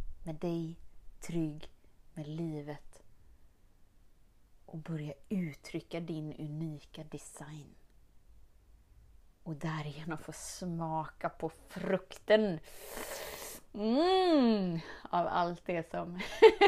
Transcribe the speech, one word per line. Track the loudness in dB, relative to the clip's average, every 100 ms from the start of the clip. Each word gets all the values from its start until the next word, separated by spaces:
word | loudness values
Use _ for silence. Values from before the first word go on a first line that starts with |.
| 2 -4
med | -8 -4
dig, | -2 -2 -4 -8 -14 -16 -16 -12
trygg | -4 -2 -2 -4 -12 -16 -20 -20 -16
med | -12 -8
livet | -6 -4 -6 -8 -10 -12 -16 -20 -20 -20 -20 -20 _ -20 -20 -20 -20 -20 -20 -20 _ -20 -20 -14
och | -12
börja | -6 -6 -6 -10 -4
uttrycka | -2 -2 -6 -10 -10 -6 -8
din | -6 -6 -6
unika | -8 -8 -6 -6 -8 -14 -16
design. | -12 -12 -14 -16 -14 -14 -18 -20 -20 -20 -20 -20 -20 -20 -20 -20 -20 -20 -20 -20 -20 -20 -20 _
Och | -10 -6
därigenom | -4 -4 -6 -8 -6 -6
få | -8
smaka | -12 -12 -8 -6 -4 -2 -4 -4 -6 -6
på | -4 -8
frukten, | -8 -14 -6 0 0 -2 -12 6 6 6 0 -8 -16 -14 -10 -10 -10 -10 -12 -12 -14 -12
mm, | -2 2 4 6 6 6 6 6 4 2 -2 -6 -14 -2
av | 0 2
allt | 2 0 -2 -4
det | -4 -4
som | -6 -8 -8 -8 10 10 12